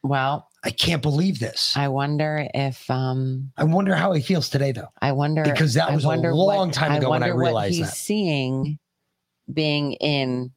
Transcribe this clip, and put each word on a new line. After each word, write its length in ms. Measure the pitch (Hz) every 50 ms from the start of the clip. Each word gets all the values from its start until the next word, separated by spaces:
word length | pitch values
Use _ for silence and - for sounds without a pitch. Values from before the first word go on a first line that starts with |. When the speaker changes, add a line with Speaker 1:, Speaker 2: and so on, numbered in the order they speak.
| -
Speaker 1:
Well, 460 | 135 139 135 131 135 143 147 - _ _ _ -
Speaker 2:
I 60 | -
can't 320 | - - - 165 170 151 120
believe 360 | 156 139 147 175 196 175 123
this." 380 | 117 98 - - - - -
Speaker 1:
I 120 | 139 143 139
wonder 600 | 131 135 139 143 147 147 156 156 151 151 143 120 -
if, 340 | 127 139 139 123 - - -
um, 600 | 131 131 131 127 127 131 131 131 131 131 135 135 - -
Speaker 2:
I 60 | 147
wonder 300 | 156 160 185 202 190 185
how 180 | 160 165 196 185
he 80 | 156 123
feels 260 | - 190 170 131 -
today, 240 | - 139 139 139 131
though. 160 | 110 - - _ - -
Speaker 1:
I 100 | 135 139
wonder 300 | 135 143 147 156 156 156
Speaker 2:
Because 300 | 151 143 143 160 151 113
that 160 | 147 160 160
Speaker 1:
I 40 | 143
Speaker 2:
was 120 | 156 123
a 20 | 151
Speaker 1:
wonder 260 | 160 165 165 170 165
Speaker 2:
long 340 | 156 185 - - - 190 175
Speaker 1:
what, 60 | 143
Speaker 2:
time 180 | 127 156 151 147
ago 160 | 151 139 127
Speaker 1:
I 20 |
Speaker 2:
when 120 | 135 - 123
I 40 |
Speaker 1:
wonder 100 | - -
what 80 | 127 131
Speaker 2:
realized 300 | - - - - 101 175
Speaker 1:
he's 140 | 170 165 156
Speaker 2:
that. 40 | -
Speaker 1:
seeing 800 | - - - 208 214 202 175 151 139 131 127 131 131 135 147 151 147 _ _ _ _ _ _ _ _ _ _ _ _ _ - 139
being 400 | 151 156 151 147 147 147 143 123
in 580 | - - 151 147 139 135 131 127 127 127 127 131